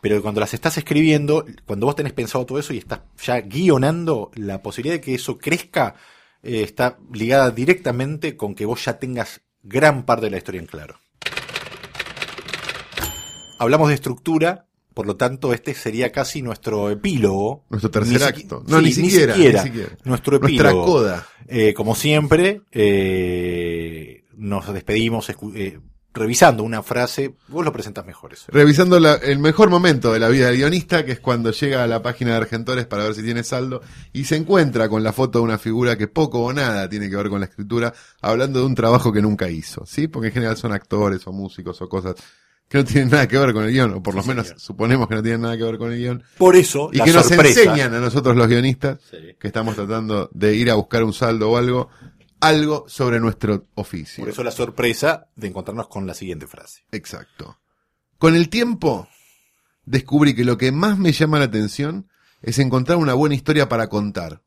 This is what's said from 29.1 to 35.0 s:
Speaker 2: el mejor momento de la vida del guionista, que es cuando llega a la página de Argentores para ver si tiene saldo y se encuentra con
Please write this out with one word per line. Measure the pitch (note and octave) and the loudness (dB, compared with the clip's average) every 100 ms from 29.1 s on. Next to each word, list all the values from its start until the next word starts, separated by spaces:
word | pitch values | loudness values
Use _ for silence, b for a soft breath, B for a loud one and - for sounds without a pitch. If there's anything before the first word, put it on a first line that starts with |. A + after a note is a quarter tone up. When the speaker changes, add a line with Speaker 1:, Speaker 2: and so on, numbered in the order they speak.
Speaker 2:
el | D3 C3 C#3 | 4 2 2
mejor | D3+ D#3 G#3+ | 2 6 6
momento | F3 F3 C#3 A#2 | 6 4 2 2
de | A2 | 2
la | A2+ | 4
vida | C3 B2 | 4 4
del | B2 | 4
guionista, | C#3 F3+ - E3+ | 2 0 0 -2
que | C3+ | 0
es | B2 | -4
cuando | - A#2+ A2+ | -2 0 0
llega | G#2+ C#3+ C3+ | -2 -2 0
a | A#2+ | 0
la | A2+ | -2
página | A#2 A#2+ A#2+ | -4 -4 -2
de | A2+ | 0
Argentores | A2+ A2+ A#2 B2+ A#2+ | -2 -6 -4 -4 -4
para | G2+ | -4
ver | G#2 | -4
si | G#2+ | -4
tiene | A2 A#2+ | -6 -6
saldo | A#2 B2+ C3 B2+ B B B | -6 -6 -6 -8 B B B
y | - | -10
se | C3+ D#3 | -4 -4
encuentra | D#3+ G3 D3+ A#2 A2 | 2 2 4 2 0
con | A2 | 0